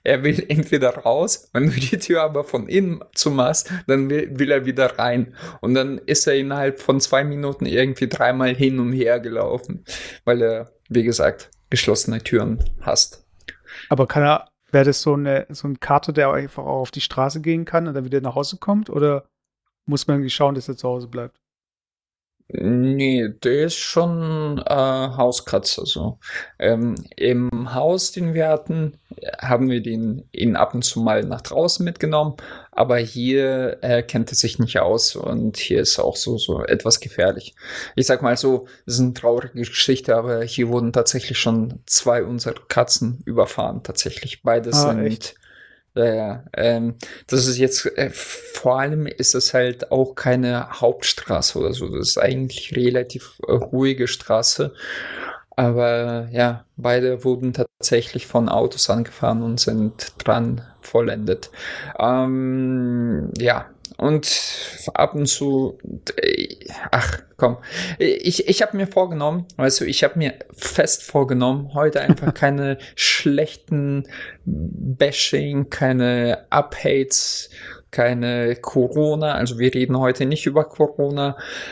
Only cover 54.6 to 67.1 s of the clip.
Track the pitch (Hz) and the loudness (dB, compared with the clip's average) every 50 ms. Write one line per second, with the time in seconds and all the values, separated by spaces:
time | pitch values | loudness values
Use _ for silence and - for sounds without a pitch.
54.6 | 143 143 - - - - - - - - - - - - - - - _ - 135 | -2 -4 -6 -10 -12 -10 -10 -10 -10 -10 -12 -12 -12 -12 -12 -14 -18 _ -2 0
55.6 | 123 120 117 123 120 120 120 117 120 120 117 117 117 117 120 120 120 120 120 117 | 2 2 2 2 2 2 2 0 0 -2 -4 -6 -6 -4 0 2 2 2 0 -4
56.6 | - _ _ - 123 123 123 123 127 127 127 127 131 127 123 123 131 127 123 135 | -10 _ _ -4 0 2 2 2 2 0 0 0 0 0 0 0 -2 -2 -2 -2
57.6 | 123 - _ - - - 127 117 - - - 120 - - - 120 113 - - 113 | -2 -4 _ -4 0 2 2 2 2 0 -6 -8 -4 0 0 2 2 2 2 2
58.6 | 120 117 - - - - 107 117 117 - - - 120 117 113 113 117 113 117 123 | 2 2 0 0 2 2 2 0 -2 -4 -4 -2 0 0 0 0 -2 -2 -2 0
59.6 | - - 110 110 107 110 - - - - - - - 117 110 117 117 117 123 120 | 0 0 0 0 0 0 -2 -6 -12 -14 -14 -2 0 2 2 2 2 0 -2 -4
60.6 | - - - _ - - - 117 117 110 110 110 107 95 90 - - - - - | -8 -12 -20 _ -6 0 2 2 2 2 -2 -2 -2 -2 -2 -2 -6 -10 -16 -14
61.6 | - - - - - - - - 110 120 127 127 127 131 131 131 131 131 131 131 | -14 -12 -12 -12 -12 -10 -4 0 0 2 2 2 0 0 0 -2 -2 -2 -2 0
62.6 | 131 127 131 127 123 123 120 120 117 117 101 73 - - - - 120 117 - - | 0 0 0 0 0 0 0 0 0 0 0 -2 -2 -4 -4 0 2 2 2 2
63.6 | - - - _ - - - - - 147 151 147 - - - - - - - - | -2 -10 -16 _ -20 -18 -6 -2 0 2 2 2 0 -2 -2 -2 -4 -6 -8 -10
64.6 | - - - - - - - - - - - 147 143 135 - - 143 139 135 135 | -10 -12 -12 -10 -8 -2 0 2 2 2 2 0 0 0 0 0 0 0 0 0
65.6 | 135 - - - - - - - - - - - - 50 50 - 50 - - - | 0 -2 -4 -8 -12 -14 -14 -10 -8 -10 -4 -2 0 0 0 0 -4 -8 -10 -14
66.6 | - - - - - - - 123 - - | -18 -16 -14 -12 -4 -2 0 0 0 -2